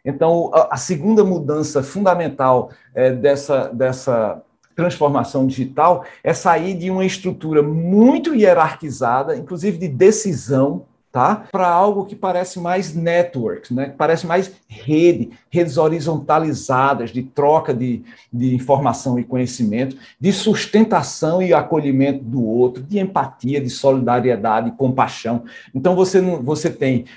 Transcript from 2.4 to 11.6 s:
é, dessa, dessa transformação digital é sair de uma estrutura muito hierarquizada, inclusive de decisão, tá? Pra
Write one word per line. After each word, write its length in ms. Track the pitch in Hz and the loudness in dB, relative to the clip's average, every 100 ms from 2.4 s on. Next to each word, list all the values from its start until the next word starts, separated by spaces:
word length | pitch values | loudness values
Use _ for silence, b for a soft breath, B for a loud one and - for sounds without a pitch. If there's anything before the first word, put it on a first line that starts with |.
| 131 123 - B B | 2 2 0 B B
é, 180 | 117 127 | 0 0
dessa, 580 | 127 139 139 143 135 104 | 2 2 0 0 -2 -2
dessa 720 | 117 127 131 - 120 107 - - _ _ - | -2 -2 -2 -2 0 -2 -4 -14 _ _ -4
transformação 720 | 175 - 147 143 - 139 131 | -4 0 0 0 -2 -2 -2
digital 580 | 135 131 147 165 175 B B | -2 -6 2 2 2 B B
é 100 | - | -4
sair 400 | 165 185 165 180 | 0 0 0 0
de 160 | 185 185 | -6 -4
uma 160 | 185 190 | -2 -2
estrutura 560 | 185 185 - 156 151 | -2 -6 -6 0 2
muito 720 | 147 160 170 202 240 330 330 | 2 -2 2 6 6 4 0
hierarquizada, 1040 | 269 196 170 160 - 156 113 120 127 143 135 | 4 6 6 2 -2 -12 -4 0 0 -2 -6
inclusive 400 | 160 180 196 170 | -8 -4 -4 -4
de 100 | 175 | -6
decisão, 960 | 131 190 214 202 139 - 135 139 180 - _ _ | 4 4 4 -2 -4 -2 0 2 -2 -10 _ _
tá? 320 | 127 143 208 - | 0 2 0 -4
Pra 160 | 190 | -2